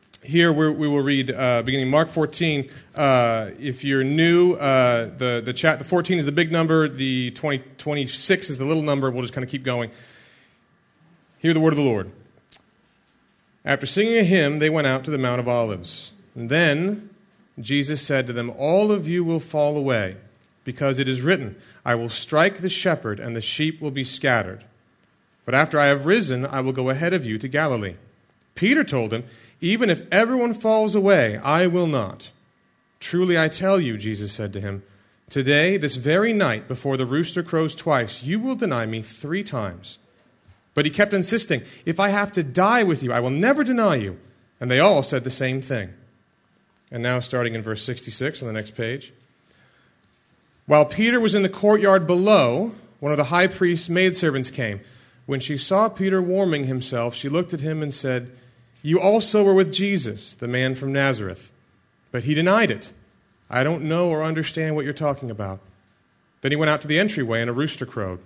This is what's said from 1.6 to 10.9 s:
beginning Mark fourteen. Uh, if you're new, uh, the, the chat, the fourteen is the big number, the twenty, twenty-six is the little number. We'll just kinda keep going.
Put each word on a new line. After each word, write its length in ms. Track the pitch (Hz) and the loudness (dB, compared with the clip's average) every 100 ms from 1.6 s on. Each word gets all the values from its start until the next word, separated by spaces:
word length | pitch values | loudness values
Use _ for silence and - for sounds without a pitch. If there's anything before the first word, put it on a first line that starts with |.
beginning 260 | 113 135 131 | 0 -2 2
Mark 220 | 147 160 | 2 2
fourteen. 600 | - 156 - 165 147 135 - - | 0 -2 -2 -2 -2 -6 -12 -18
Uh, 560 | - 143 131 117 113 104 - | -2 4 4 4 0 -4 -8
if 240 | 139 123 | -10 -6
you're 220 | 143 139 | -2 0
new, 480 | 131 151 165 175 180 | 0 2 4 6 4
uh, 540 | 170 143 131 123 117 113 135 | 4 2 4 4 2 -2 -4
the, 260 | 127 120 | -2 -2
the 80 | 117 | -4
chat, 260 | 123 160 139 | 0 0 0
the 60 | |
fourteen 340 | 135 180 170 180 | 0 -2 0 -2
is 80 | 143 | 0
the 60 | |
big 200 | 147 165 | 0 0
number, 360 | 165 165 160 156 | 0 2 2 2
the 440 | 131 135 127 123 | -2 -4 -2 -4
twenty, 320 | 123 156 139 131 - | -6 -4 -4 -6 -12
twenty-six 720 | - 147 127 - - 185 190 | -8 -6 -6 -6 0 0 0
is 80 | 135 | -6
the 60 | |
little 180 | 135 160 | -2 -2
number. 280 | 151 139 135 | 0 0 0
We'll 120 | 123 | -2
just 120 | 123 | -6
kinda 140 | - 127 | -6 -8
keep 160 | 139 | -6
going. 260 | 131 123 113 - - - - _ _ _ _ _ _ | -4 -4 -4 -10 -20 -20 -20 _ _ _ _ _ _